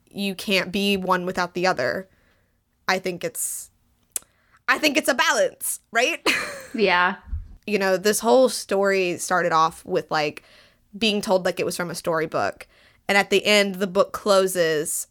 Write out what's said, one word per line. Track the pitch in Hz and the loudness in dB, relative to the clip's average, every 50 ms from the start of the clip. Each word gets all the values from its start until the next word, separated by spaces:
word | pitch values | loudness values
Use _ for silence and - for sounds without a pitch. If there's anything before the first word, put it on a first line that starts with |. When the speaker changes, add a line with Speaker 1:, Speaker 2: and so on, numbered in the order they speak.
| _ _ | _ _
Speaker 1:
You | - 196 202 196 185 | -8 -6 -4 -4 -4
can't | - - 208 190 185 - 180 | -6 -2 0 0 0 0 0
be | 175 202 202 202 202 | -2 0 0 2 0
one | 190 185 180 185 180 175 | 0 0 0 0 0 -2
without | 180 180 185 180 175 - | -4 -4 -4 -4 -4 -2
the | 180 180 | 0 0
other. | 185 175 - 131 - - 190 190 - _ _ _ _ _ _ _ _ _ _ _ _ _ _ _ - | 0 0 0 -2 -2 -4 -6 -8 -12 _ _ _ _ _ _ _ _ _ _ _ _ _ _ _ -2
I | 185 185 | -2 -2
think | - 185 175 170 | -2 -6 -6 -6
it's, | - 165 - - - - - - - - _ _ _ _ _ _ _ _ - - - _ _ _ _ _ _ _ _ | -8 -8 -6 -6 -8 -8 -8 -10 -14 -16 _ _ _ _ _ _ _ _ -12 -12 -12 _ _ _ _ _ _ _ _
I | - 262 247 | -2 0 2
think | 285 302 262 | 0 2 2
it's | 311 302 302 | 2 0 2
a | 294 | 0
balance, | 247 311 330 294 226 190 - - - - - - - _ _ | 2 2 2 2 2 0 0 -2 -6 -8 -8 -8 -10 _ _
right? | - 226 254 311 339 - - 320 | 0 0 0 0 -2 -2 -2 -2
<laughs> | - - - - - - - - - | -2 -2 -4 -8 -10 -12 -12 -8 -2
Speaker 2:
Yeah. | 226 202 185 180 180 180 185 196 - - - - - - - - - _ | 0 2 4 4 4 2 2 0 -4 -8 -10 -10 -10 -10 -12 -20 -14 _
Speaker 1:
You | - 208 190 | -4 -2 0
know, | 196 190 190 | 0 0 0
this | 180 190 208 208 - | 2 2 0 0 0
whole | 220 233 240 254 262 226 | 2 4 6 6 6 4
story | - - - - 202 196 196 196 196 190 185 175 170 - | 2 -2 -4 -2 0 0 2 2 2 2 0 0 -2 -4
started | - - 185 175 170 170 | -4 -2 0 0 2 2
off | 165 160 160 160 - - - | 2 2 2 2 -2 -6 -8
with, | - 185 165 160 - | -4 -2 -2 -2 -2
like, | 160 156 151 151 - - - _ - - - _ _ _ _ _ - | -2 -2 -2 -2 -4 -8 -16 _ -20 -20 -20 _ _ _ _ _ -4
being | 196 233 214 202 208 | -2 0 0 0 0
told, | 190 226 190 185 180 | 0 2 2 2 2
like, | 185 180 - | 0 -2 -2
it | 160 | -4
was | 165 180 - | -4 -4 -4
from | 180 170 | -6 -8
a | 147 | -8
storybook. | - - 180 160 160 160 160 - 139 101 95 - - - - _ _ _ _ _ _ _ - | -6 -4 -2 -2 -2 -2 -2 -2 -2 -2 -2 -4 -8 -14 -20 _ _ _ _ _ _ _ 0
And | 196 202 | 2 2
at | 190 - | 2 2
the | 208 190 - | 2 2 4
end, | 208 208 208 202 202 185 | 4 4 4 4 2 -2
the | 180 175 | -4 -6
book | 175 175 196 185 - | 0 2 2 0 0
closes | - - - 208 196 190 190 185 185 180 165 160 160 147 160 - - - - - | -2 -2 0 4 4 4 4 2 2 0 0 2 0 0 -2 -4 -6 -8 -8 -12